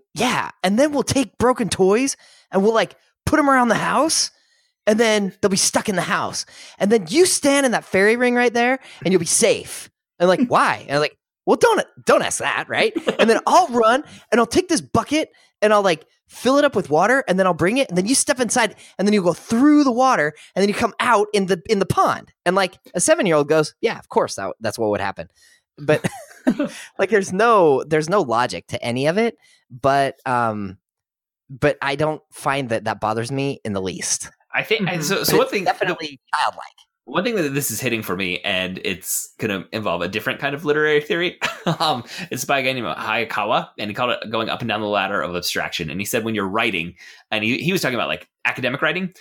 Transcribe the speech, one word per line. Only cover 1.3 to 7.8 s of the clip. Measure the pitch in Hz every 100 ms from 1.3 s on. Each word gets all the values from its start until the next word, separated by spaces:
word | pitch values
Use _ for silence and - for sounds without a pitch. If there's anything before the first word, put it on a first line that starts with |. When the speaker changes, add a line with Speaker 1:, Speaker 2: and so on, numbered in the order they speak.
| -
Speaker 1:
broken | 240 247 202
toys | - 185 214 269 - - - _
and | 190
we'll, | 202
like, | 226 180 - _ _ -
put | 302
'em | 285
around | 262 240
the |
house, | 180 170 202 311 - - - _ _ _ _ -
and | 214
then | 226 214 196 -
they'll | 202
be | 190
stuck | - 247 220
in |
the | 185
house. | 160 185 107 - - - - -
And | 220
then | 233 160
you | 269 359
stand | - 285 277 269
in |
that | 180